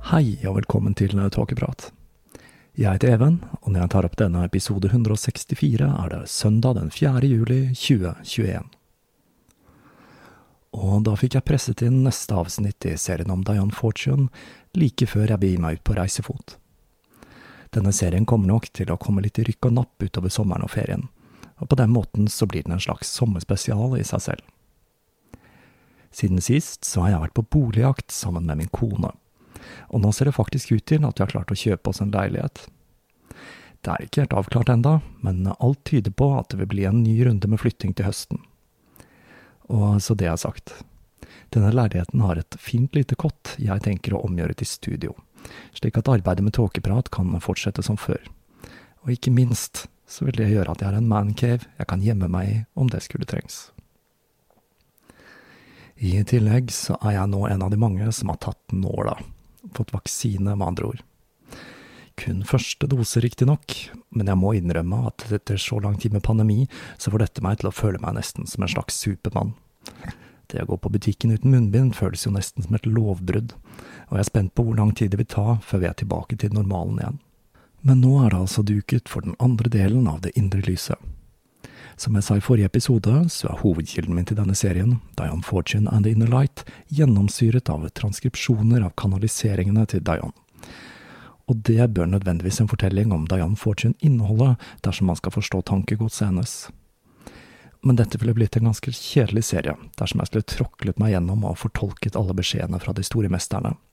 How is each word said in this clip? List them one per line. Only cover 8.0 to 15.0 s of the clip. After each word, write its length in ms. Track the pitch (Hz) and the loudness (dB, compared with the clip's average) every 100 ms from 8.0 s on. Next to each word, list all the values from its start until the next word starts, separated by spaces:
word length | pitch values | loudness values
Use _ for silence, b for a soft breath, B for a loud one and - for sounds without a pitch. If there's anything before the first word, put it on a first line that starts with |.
| 90 - - | 2 -6 -8
tjueén. 400 | - 104 87 - _ _ _ _ _ _ _ _ _ B B B B B B B B B B _ | -2 -2 -2 -8 _ _ _ _ _ _ _ _ _ B B B B B B B B B B _
Og 300 | 104 95 101 107 | -4 0 2 2
da 80 | |
fikk 220 | 104 131 135 | 2 2 0
jeg 80 | - | 0
presset 380 | 147 - 110 120 | 0 0 -2 2
inn 140 | 131 | 4
neste 320 | 131 - - | 2 0 -2
avsnitt 540 | 98 85 - 101 - 92 | -2 -2 -4 -6 -4 -6
i 60 | 82 | -4
serien 320 | - 87 92 | -4 -4 -2
om 140 | 92 95 | -2 0
Diane 240 | 104 98 | 0 0
Fortune, 560 | - 113 - - 135 135 B B B B | 0 -2 -2 -2 2 0 B B B B
like 320 | - 147 - | 0 0 2